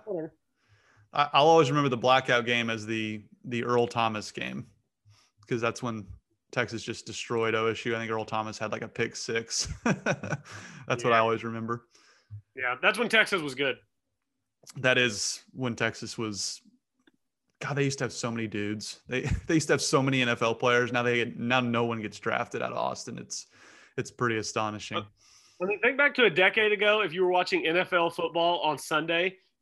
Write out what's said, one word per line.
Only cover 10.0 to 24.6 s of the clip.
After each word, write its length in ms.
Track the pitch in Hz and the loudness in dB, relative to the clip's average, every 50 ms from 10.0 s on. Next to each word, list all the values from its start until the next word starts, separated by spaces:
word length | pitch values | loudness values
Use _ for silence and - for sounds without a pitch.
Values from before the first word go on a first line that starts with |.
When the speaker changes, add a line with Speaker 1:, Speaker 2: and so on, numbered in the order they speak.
| - 220 175 - - - 135 - - - - - - - - - - - 127 120 120 | 0 -4 -4 -4 -4 -6 -8 -8 -8 -14 -16 -16 -16 -18 -18 -18 -6 -6 -4 -2 2
Speaker 2:
what 80 | 123 117 | 4 4
I 40 | |
Speaker 1:
Yeah. 40 | 113 | 4
Speaker 2:
always 240 | 113 113 113 110 113 | 4 4 0 -2 -4
remember. 420 | 117 113 113 113 113 117 117 - _ _ _ _ _ _ _ _ _ 104 104 - _ _ | -6 -8 -6 -6 -6 -6 -8 -8 _ _ _ _ _ _ _ _ _ -20 -20 -20 _ _
Speaker 1:
Yeah, 200 | 131 131 123 123 - | -6 -4 -4 -4 2
that's 180 | 175 196 208 202 | 2 2 2 2
when 100 | 240 202 | 0 4
Texas 320 | 220 220 202 - 202 180 151 | 4 4 4 4 2 -2 -2
was 120 | 143 127 | -4 -2
good. 220 | 127 143 135 120 - _ _ _ _ _ _ _ _ _ _ _ _ _ _ _ _ _ - - 139 | -2 -2 -2 -2 -4 _ _ _ _ _ _ _ _ _ _ _ _ _ _ _ _ _ -18 -12 0
Speaker 2:
That 180 | - 127 127 | 2 4 4
is 480 | 127 123 120 107 98 - - - - - _ - | 4 4 2 0 -2 -4 -6 -6 -8 -12 _ -10
when 240 | 127 131 123 113 | -6 -4 -4 -2
Texas 400 | - 120 113 107 - 123 107 - | 0 -2 -2 -2 -4 -10 -10 -8
was, 460 | - 117 107 104 95 - - - - _ - _ _ _ _ _ _ _ _ _ _ _ _ _ _ _ _ _ _ | -6 -6 -6 -6 -6 -8 -8 -8 -12 _ -20 _ _ _ _ _ _ _ _ _ _ _ _ _ _ _ _ _ _
God, 140 | - 131 139 | -8 -4 -2
they 100 | 143 139 | 0 0
used 140 | 135 135 - | -2 -2 -4
to 60 | 131 | -6
have 80 | 113 - | -6 -6
so 180 | - - 120 | -6 -6 -6
many 160 | 113 117 113 | -4 -4 -6
dudes. 540 | 107 113 104 104 104 107 107 98 - - - _ - | -4 -4 -4 -4 -4 -4 -6 -8 -12 -14 -14 _ -6
They, 140 | 123 127 131 | -4 -4 -2
<laughs> 240 | 147 - - - | -2 -4 -4 -2
they 80 | - 165 | 0 0
used 120 | 160 151 - | 2 4 2
to 60 | 156 | 0
have 80 | 139 - | 0 2
so 200 | - - 143 131 | 2 2 4 4
many 200 | 139 135 131 127 | 4 2 2 2
N 60 | 120 | 2
F 100 | 120 113 120 | 2 2 2
L 120 | 113 113 | 0 0
players. 360 | - - 123 120 123 123 120 | 2 2 4 4 4 4 2
Now 120 | 127 123 120 | 0 0 2
they, 300 | 123 120 120 117 117 - | 2 2 2 0 -2 -4
now 240 | - 120 120 127 131 | -6 -2 0 0 2
no 240 | 123 120 117 117 120 | 2 2 0 0 0
one 160 | 117 117 113 | 0 -2 -4
gets 180 | 107 104 - - | -6 -8 -10 -6
drafted 440 | - 113 117 120 120 - - 120 123 | -4 -2 -2 -2 -2 -4 -4 -6 -4
out 100 | 120 120 | -4 -4
of 60 | 117 | -2
Austin. 400 | - 131 127 - - 117 113 120 | -4 -4 -4 -6 -10 -10 -12 -12
It's, 280 | - - - - - - _ - - - - - - - _ - | -12 -12 -12 -14 -14 -16 _ -20 -20 -20 -20 -20 -20 -12 _ -8
it's 120 | 110 - | -8 -8
pretty 280 | - - 127 117 113 110 | -4 -2 0 0 0 0
astonishing. 580 | 104 - - 113 | -2 -2 -2 -2